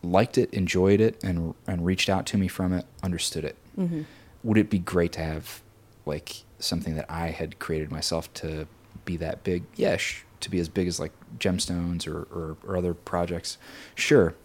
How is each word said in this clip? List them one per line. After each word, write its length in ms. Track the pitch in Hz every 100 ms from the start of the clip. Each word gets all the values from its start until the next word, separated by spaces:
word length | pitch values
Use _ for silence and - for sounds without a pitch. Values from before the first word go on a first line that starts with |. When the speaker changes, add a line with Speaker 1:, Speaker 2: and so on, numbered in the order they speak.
Speaker 1:
liked 360 | 87 92 120 -
it, 100 | -
enjoyed 460 | - 90 92 95 101
it, 220 | 110 -
and, 320 | 98 87 82 - -
and 180 | 90
reached 240 | 85 95 -
out 160 | 95 -
to 120 | 101
me 100 | 92
from 240 | - 92
it, 140 | 90 - -
understood 420 | 92 85 - 80
it. 120 | 76 - - -
Speaker 2:
Mm-hmm. 240 | 180 165 156 - - -
Speaker 1:
Would 120 | 113 107
it 140 | 104
be 80 | 101
great 340 | 85 92 85
to 80 | -
have, 400 | 80 78 - - - _ _ _ -
like, 360 | 76 - - - -
something 360 | - 82 78 78
that 80 | -
I 180 | 82 85
had 300 | 78 80 -
created 320 | - 80 76
myself 420 | 78 - 82 -
to 320 | - 80 78 78 - - -
be 140 | - 85
that 260 | 80 -
big? 200 | - 90 - -
Yeah, 220 | - -
sh-, 240 | - - - -
to 80 | -
be 80 | 95
as 120 | 82
big 180 | - 90
as, 100 | 85
like, 140 | 78 - - -
Gemstones 680 | - 92 - 87 87 87 80
or, 140 | 80 -
or, 220 | - 80 78 -
or 120 | 92
other 160 | 90
projects. 640 | 85 - 87 87 87 - - - - -
Sure. 400 | - - 147 85 -